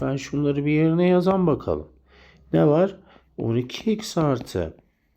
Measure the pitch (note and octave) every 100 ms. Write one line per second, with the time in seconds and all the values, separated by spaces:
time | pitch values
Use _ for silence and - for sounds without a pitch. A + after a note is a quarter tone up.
0 | C3+ C3+ - C#3+ C#3+ C#3+ D3 D3+ D#3+ E3+
1 | F3+ F3+ F3+ F#3+ F3 B2 - D2+ - _
2 | _ - - - - D#3+ D#3+ D3+ G3 -
3 | - - _ - A2+ A#2 B2 - A3 G#3+
4 | - E3+ D3+ B2 - F#2+ E2 - _ _
5 | _